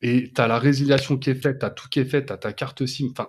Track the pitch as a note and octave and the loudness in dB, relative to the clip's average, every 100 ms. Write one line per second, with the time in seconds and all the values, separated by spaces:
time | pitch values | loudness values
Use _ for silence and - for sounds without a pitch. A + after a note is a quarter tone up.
0 | B2 B2 B2 - A2+ A#2 C#3 C3+ C#3 C3+ | 2 2 2 0 2 4 4 4 4 2
1 | C3+ C3 C3+ C3 D3 C3+ G#2 - - C#3+ | 2 -2 0 0 0 -2 -4 -6 -4 -2
2 | B2+ C#3+ - F#2+ G#2+ - C3 - B2+ - | 0 0 -2 -6 -8 -6 -8 -4 -4 -4
3 | C3 B2+ | -6 -6